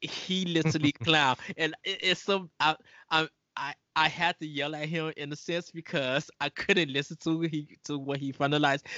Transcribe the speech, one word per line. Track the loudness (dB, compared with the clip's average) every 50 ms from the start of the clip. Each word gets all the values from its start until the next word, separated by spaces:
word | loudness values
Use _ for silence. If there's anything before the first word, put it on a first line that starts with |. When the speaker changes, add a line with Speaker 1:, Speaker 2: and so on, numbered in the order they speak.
| -10
Speaker 1:
he | -10 -8 -8 -6 -2 -2 -2 0
literally | 0 2 2 4 4 2 4 4 2 2
Speaker 2:
<laughs> | 2 2
Speaker 1:
clowned, | 2 4 6 6 4 2 0 -2 -8 -6
and | -2 -2 -2 -2 -4 -6
it, | -6 -6 -2 0
it's | 0 0 0 0
so | 0 -2 -2 -2 -6 _ 0
I, | 2 2 2 0 _ -20 -20 -20 -6 0
I, | 2 2 2 0 -4 _ _ _ -12
I, | -10 -8 -8 -10 -12 _ _ 0
I | 2 2 2
had | 2 0 0 0 0 -2
to | -6
yell | -8 -4 -4 -4 -4 -4
at | -6 -6
him | -4 -4 -2 -2 -4 -6
in | -6 -8 -8 -10
a |
sense | -10 -6 -4 -4 -4 -6 -6
because | -10 -14 -8 -4 -2 0 0 2 0 0 -2 -4 -6 -6
I | -6 -4
couldn't | -4 -2 0 2 4 4 4 2 0
listen | -2 -4 -4 -6 -6 -2
to | 0 0 0 0
he, | -2 -2 -4 -6 -8 -12 -16 -10
to | -8 -6
what | -6 -4 -4 -4 -4
he | -4 -4 -2
finalized. | 0 2 2 4 4 4 4 2 2 -2 -6 -12